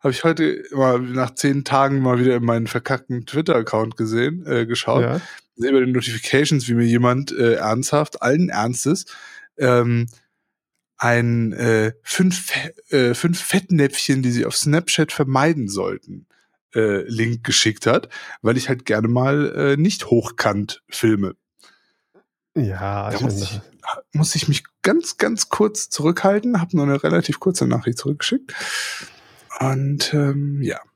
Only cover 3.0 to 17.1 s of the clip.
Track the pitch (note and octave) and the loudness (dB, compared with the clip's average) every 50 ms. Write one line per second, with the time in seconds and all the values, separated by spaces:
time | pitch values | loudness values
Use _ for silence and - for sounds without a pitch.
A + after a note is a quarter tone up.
3 | - _ B2+ B2 A#2 - - C#3+ D#3 - E3 A#2+ A2 - - A2 A2 A2+ A2 - | -4 _ -8 -8 -8 -4 -4 -4 0 0 -2 -2 -2 -2 -2 -2 -2 -2 -4 -6
4 | A2+ A2 A2 A2+ B2 C#3 D#3+ F3+ F3 D#3 C3+ A#2+ A#2 A2+ A#2+ A#2 - - A#2+ C3+ | -4 -2 0 0 0 0 -2 -6 -6 -2 -2 -2 0 -2 -4 -4 -2 0 2 2
5 | A#2+ A#2 C3 E3+ - - - - _ _ _ - A#2 C3 C#3 C3+ B2+ B2+ B2+ B2+ | 2 0 -2 -4 -6 -10 -20 -20 _ _ _ -4 -2 2 4 4 4 4 0 -2
6 | A#2+ A#2+ A#2 A2 - - - - D3 D3+ D#3+ C#3 A#2 A#2+ A#2+ A#2 A#2+ A#2 A#2 A#2+ | -2 -4 -6 -8 -6 0 2 2 2 4 2 0 0 0 2 2 4 4 4 4
7 | A#2+ B2 B2 B2+ C#3 - - - B2 A#2 A#2 - - G#2+ A2 A#2 C3+ - - D3 | 4 4 2 2 -2 -6 -2 0 2 2 2 2 2 0 0 -2 -2 0 0 0
8 | D3+ D3 - - - A#2+ C3+ D#3 F3+ - - G2+ G#2+ A#2+ B2 - - C3 E3 G3 | 0 -2 -6 -4 0 0 2 2 0 0 0 -2 -2 -2 -2 -2 0 0 0 -2
9 | - - - - - - - - - - _ - C#3 B2+ B2 B2 A#2+ A#2+ A#2+ A#2 | -2 -12 -18 -20 -20 -20 -20 -20 -20 -20 _ -2 2 4 4 4 4 2 2 0
10 | A#2+ A#2 - _ _ _ _ _ _ _ _ _ _ _ _ _ _ _ _ _ | 0 -2 -6 _ _ _ _ _ _ _ _ _ _ _ _ _ _ _ _ _
11 | - A#2 A#2+ A#2+ A#2 A#2 A#2 A#2 A#2 A2+ G2 - A#2+ A#2 A2+ A2 A2 A2 A#2 _ | 0 2 2 4 2 2 2 2 0 -2 -2 -2 2 2 4 4 2 0 -2 _
12 | _ - - - F#3+ F#3 F3 - - - - - C#3 D3+ - - - _ - C#3+ | _ -8 0 2 2 2 2 0 -4 -6 -6 -6 -6 -8 -12 -18 -12 _ 2 2
13 | B2+ A#2+ B2 - - E3+ F3 - - - - G3 F#3+ - F#3 D#3 C#3+ C3+ - - | 4 4 2 0 0 -2 -2 -2 -4 -2 -2 -2 0 2 2 4 4 2 2 -2
14 | - - C#3 C3 C3 B2+ A#2+ A#2+ - - - - - D3+ D3 D#3+ - - - - | -2 0 0 2 2 0 0 0 -2 -2 -2 -2 0 2 0 0 0 0 0 0
15 | D#3+ D3+ - - D3+ C3 C3 C3 C#3 D#3+ E3+ D3+ A#2+ G2 G2 G2 F#2 F#2 F#2+ F#2 | 0 0 0 -2 -2 0 2 2 4 4 2 0 -2 -4 -4 -4 -4 -4 -4 -8
16 | _ - G2 F#2+ - _ _ _ _ _ _ _ _ _ _ B2 A2+ G#2+ G2+ G2 | _ -16 -18 -18 -18 _ _ _ _ _ _ _ _ _ _ 0 2 2 2 0
17 | - A2 | -2 -4